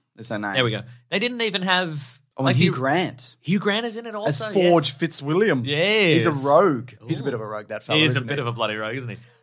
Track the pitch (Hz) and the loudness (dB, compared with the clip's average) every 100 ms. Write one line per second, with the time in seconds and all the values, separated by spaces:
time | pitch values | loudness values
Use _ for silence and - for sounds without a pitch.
0 | _ - 113 110 104 104 120 107 - - | _ -18 -10 -6 -2 0 0 0 -8 -18
1 | _ 190 240 240 226 190 185 185 180 151 | _ -2 -2 -2 -2 -2 0 0 0 -4
2 | - - _ - 135 123 175 127 135 160 | -10 -16 _ -2 2 4 4 2 0 0
3 | 151 - - - - 196 208 202 233 220 | 0 -6 -12 -10 -2 0 0 -2 -4 -8
4 | 233 208 214 - 214 196 175 170 147 - | -10 -6 -4 -2 -2 2 6 6 4 -2
5 | 165 - 139 170 220 139 123 147 190 214 | -4 -4 -2 2 2 2 0 0 2 2
6 | 190 160 160 143 135 151 196 127 117 - | 4 4 2 0 4 6 6 2 -4 -14
7 | 113 - 135 120 107 107 107 107 - 151 | -8 -6 -4 -6 -6 -10 -10 -12 -2 2
8 | 156 139 123 143 120 117 107 107 110 131 | 2 2 -2 -4 -4 -2 -2 -2 -6 -6
9 | 123 98 - _ | -10 -12 -18 _